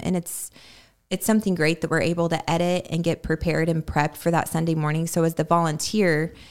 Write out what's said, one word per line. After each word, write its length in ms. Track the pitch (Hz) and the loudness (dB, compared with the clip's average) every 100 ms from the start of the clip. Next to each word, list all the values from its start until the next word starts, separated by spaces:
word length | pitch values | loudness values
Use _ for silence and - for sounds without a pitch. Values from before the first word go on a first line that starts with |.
and 120 | - 180 | 0 -2
it's, 340 | - - - - - - - _ - | -4 -10 -12 -16 -20 -20 -20 _ -8
it's 160 | 190 - | -4 2
something 280 | 220 202 175 | 2 2 2
great 240 | 156 165 | 2 2
that 100 | 160 | 0
we're 100 | 165 | 0
able 280 | 165 170 170 | 2 2 0
to 220 | 165 - | 0 -2
edit 360 | 170 175 180 - | 0 2 0 -2
and 120 | 165 | -2
get 180 | 165 - | 0 -2
prepared 460 | - 160 175 156 165 | -2 -2 0 0 0
and 160 | 165 - | 0 0
prepped 300 | 151 151 - | 0 0 0
for 140 | 170 | 0
that 160 | 170 - | 0 0
Sunday 260 | 165 165 | -2 0
morning. 320 | 160 151 156 165 | 0 0 -2 -2
So 160 | 170 | 2
as 100 | 165 | 0
the 100 | 165 | 0
volunteer, 880 | 165 170 165 156 - 214 185 151 165 - - | 2 2 2 -2 -2 2 2 2 -2 -8 -20